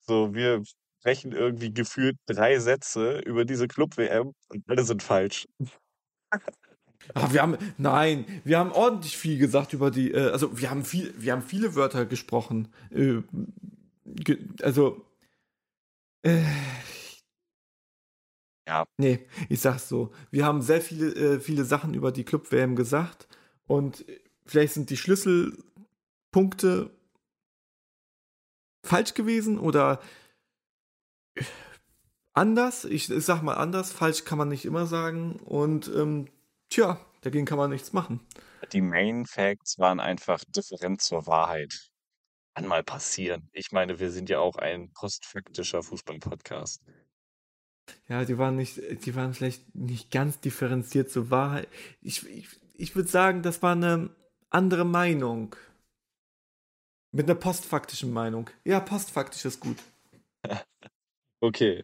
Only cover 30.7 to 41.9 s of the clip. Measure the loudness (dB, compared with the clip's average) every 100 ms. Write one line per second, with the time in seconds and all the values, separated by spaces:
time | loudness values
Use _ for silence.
30.7 | _ _ _ _ _ _ -10 -10 -12 -20
31.7 | -20 _ _ _ _ _ 2 4 4 2
32.7 | -2 -4 -4 -2 -2 0 0 0 -2 -2
33.7 | -2 -6 0 0 0 -4 -2 -2 -2 -4
34.7 | -2 -2 -2 -4 -4 -6 -8 -6 -2 0
35.7 | 0 -2 0 0 -2 -6 _ _ _ _
36.7 | 2 2 2 -10 _ -4 -2 -2 0 0
37.7 | -2 -4 -4 -4 -8 _ -20 -20 -20 -4
38.7 | 0 2 2 0 -2 -6 0 0 0 -8
39.7 | 2 2 2 -2 -4 -2 -4 -2 -8 -6
40.7 | -8 -6 -2 -2 -4 2 2 2 -2 -6
41.7 | -12 -16